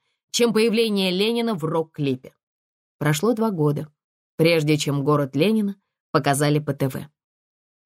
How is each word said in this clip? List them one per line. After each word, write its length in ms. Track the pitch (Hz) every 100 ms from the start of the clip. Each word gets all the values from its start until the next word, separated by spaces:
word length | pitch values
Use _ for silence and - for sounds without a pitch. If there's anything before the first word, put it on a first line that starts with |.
| _ _ _
чем 220 | - 233
появление 580 | 214 226 220 226 202 190
Ленина 440 | 180 214 233 233
в 100 | 202
рок-клипе?» 680 | 156 160 156 - 143 131 - - _ _ _ _ _ -
Прошло 340 | 147 151 214
два 180 | 233 220
года, 380 | 185 151 147 156 _ _ _ _ -
прежде 400 | 165 165 151 151
чем 260 | 147 143
«Город 320 | 139 147 143
Ленина» 420 | 139 185 220 202 196 _ _ _
показали 460 | - 180 139 147 151
по 140 | 147
Т 160 | 139 135
В. 200 | - - _ _ _ _ _ _ _